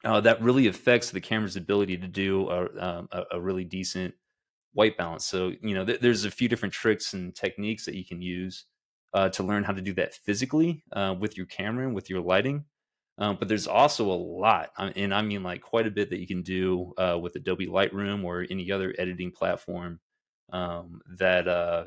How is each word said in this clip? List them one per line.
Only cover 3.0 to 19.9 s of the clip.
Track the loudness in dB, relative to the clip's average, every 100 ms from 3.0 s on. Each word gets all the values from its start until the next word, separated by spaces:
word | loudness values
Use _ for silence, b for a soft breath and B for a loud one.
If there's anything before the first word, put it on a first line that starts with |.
| -8
a, | -8 -6
a | -6
really | -4 -4
decent | -4 -6 -6 -6 -6 -8 _ _ _ _ _
white | 4 4 4
balance. | -4 -4 -4
So, | -2 -2 -2
you | -2
know, | -2
th-, | 0 2
there's | 4 4 0
a |
few | 0 0
different | 0 -2
tricks | 0 2 2 -2
and | -8 -8
techniques | -6 -6 -4 -6 -6 -8
that | -10
you |
can | -10 -10
use, | -6 -6 -6 -8 -18 _ _ _ _
uh, | 2 2
to | 2
learn | 0 0
how | 0
to | -2
do | -4
that | -2 -4
physically, | -4 -4 -2 0 2 2 -2 _
uh, | -2 -2 -2
with | -4 -6
your | -10
camera | -6 -4 -2 -4
and |
with | -4 -4
your | -4
lighting. | 2 4 4 -2 -8 _ _ _ _ -4
Um, | -2 -2
but | 0
there's | 0 2
also | 6 6 4 0
a |
lot, | 0 -2 2 4 4 0 -6
I, | -6
and | -2 0
I | 0
mean, | 0 -4
like, | -4 -8
quite | -2 0 2
a |
bit | 0 -2
that | -4
you | -4
can | -6
do, | -2 0 2 0 -2 -2
uh, | 0 0
with | -4 -6
Adobe | -4 -2 0
Lightroom | 2 2 0 -4 -4
or | -4 -6 -6
any | -6 -4
other | -2 -2 -4
editing | -4 -4 -8
platform, | -4 -2 -2 -6 -10 -10